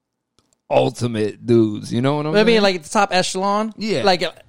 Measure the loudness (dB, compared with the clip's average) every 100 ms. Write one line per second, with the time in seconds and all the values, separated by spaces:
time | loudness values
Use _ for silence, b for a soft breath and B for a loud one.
0 | _ _ _ _ _ _ -2 0 0 -2
1 | -4 -2 -2 -4 2 4 4 -2 -6 -2
2 | -2 -2 0 2 4 4 2 -2 -4 -2
3 | 0 0 -2 -4 -2 -2 -4 -8 -4 -2
4 | 0 0 -2 -8